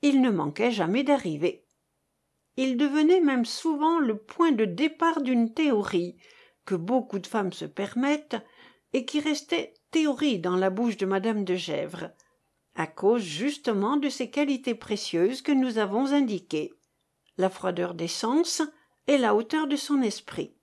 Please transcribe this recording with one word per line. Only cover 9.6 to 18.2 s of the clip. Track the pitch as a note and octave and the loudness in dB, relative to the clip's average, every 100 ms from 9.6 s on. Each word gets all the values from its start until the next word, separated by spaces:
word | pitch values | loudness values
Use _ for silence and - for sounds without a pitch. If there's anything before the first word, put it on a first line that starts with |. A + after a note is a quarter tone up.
| - _ _ | -6 _ _
théorie | E4 D4+ B3 D4 G#3+ | 0 2 2 0 0
dans | E3+ F#3 | 0 2
la | F#3+ | 0
bouche | F#3 A#3+ G3+ | 0 -2 -2
de | F#3+ | 0
madame | G3 G#3 G#3+ | 0 0 -2
de | F#3+ | -2
Gesvres, | F#3 F3 D3+ E3+ E3+ D#3+ _ _ _ _ _ _ | -2 -2 -4 -6 -8 -12 _ _ _ _ _ _
à | - D#3+ | -8 -8
cause | - F#3+ A#3+ | 0 2 2
justement | F#3 D3 C4 C#4+ - G#3 G3+ D4 | 0 -4 -4 -4 -2 0 0 0
de | C#4+ | -2
ces | - B3 | -4 -6
qualités | - C#4+ C4 C4 | -2 0 -2 -2
précieuses | A#3 - G3+ - E3+ F3+ C4 | -6 -4 -6 -2 2 2 0
que | - | 0
nous | C#4 B3+ A3 | 2 2 0
avons | G3+ G3+ C4+ | 0 0 2
indiquées, | C#4+ C4 G3 - D#3 D3+ - _ _ _ _ _ - | 2 2 -2 -4 -4 -4 -10 _ _ _ _ _ -2
la | F#3 | -2
froideur | F#3 F#3 F3 F3 | -2 -6 -2 -4
des | F3 F#3+ | -4 -6
sens | - | -4